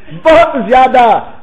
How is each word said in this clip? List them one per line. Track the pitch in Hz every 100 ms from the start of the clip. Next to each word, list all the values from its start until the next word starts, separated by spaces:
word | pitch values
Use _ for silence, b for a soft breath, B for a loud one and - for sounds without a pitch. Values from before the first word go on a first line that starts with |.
| - 160 320
बहुत | 320 330 269 196
ज्यादा | 254 254 247 233 170 - -